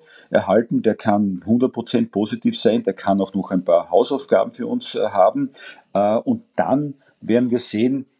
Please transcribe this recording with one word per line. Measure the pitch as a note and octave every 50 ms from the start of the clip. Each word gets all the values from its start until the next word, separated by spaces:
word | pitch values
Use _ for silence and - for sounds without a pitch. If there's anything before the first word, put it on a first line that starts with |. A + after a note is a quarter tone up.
| _ _ - - - _
erhalten. | - - G2 G2 F#2+ A2+ A#2+ - C#3+ B2+
Der | - A2 -
kann | - - A2 G#2 G#2 G#2 G2 F#2 F2 -
hundert | G2+ A2+ B2 B2+ B2
Prozent | - A#2+ A2+ - - A#2 A#2 A2+
positiv | - G2 G#2+ - B2 A2+ - A#2 G#2+ -
sein, | - - A2 A#2+
der | A2+ - F#2+
kann | - - G2 G2 G2
auch | F#2+ - -
noch | G2 F#2 -
ein | F#2+ F#2 F#2
paar | - E2+ F2 E2+ -
Hausaufgaben | - G2+ B2 - C#3 C3+ - - A2 G2 G#2 -
für | - - A#2
uns, | A#2 B2 B2 - - -
äh, | A2+ G#2 G2+
haben. | G2+ G2 F#2 G#2+ - C#3 C#3 B2+ - - - - - - _ _
Äh, | - G2 G#2 G#2 A2
und | A#2+ - C3+ A2+ A2 - _ _
dann | - D#2+ F2+ B2+ D3 D3 D3 C3+ - _ _ _ _
werden | - - A2 A#2+ B2+ A#2+
wir | B2 A#2
sehen | - - - G#2+ A#2 B2+ C#3 C3+ C#3 - _